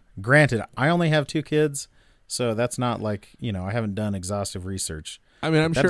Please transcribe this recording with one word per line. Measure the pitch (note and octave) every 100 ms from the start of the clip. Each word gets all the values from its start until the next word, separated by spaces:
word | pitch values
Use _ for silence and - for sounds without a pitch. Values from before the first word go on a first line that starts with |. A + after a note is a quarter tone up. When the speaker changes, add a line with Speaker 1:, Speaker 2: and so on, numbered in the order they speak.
| _ -
Speaker 1:
Granted, | G#2 D3 D3 A2+ - -
I | C#3
only | F3 E3
have | D3+ C#3
two | D#3
kids, | C#3+ D3+ D3+ C#3+ - _ _ _ _
so | - B2
that's | A2 A#2+ -
not | B2 G#2+
like, | G#2+ G#2 - _
you | A#2+
know, | F#2+ F#2
I |
haven't | A#2 A2 G2+
done | G#2+
exhaustive | G2 F2+ G2+ G2 F#2+ F#2
research. | F#2+ - D#2 - - _ _
Speaker 2:
I | D3+
mean, | D#3+
I'm | D#3+
Speaker 1:
That | E3
Speaker 2:
sure | F3+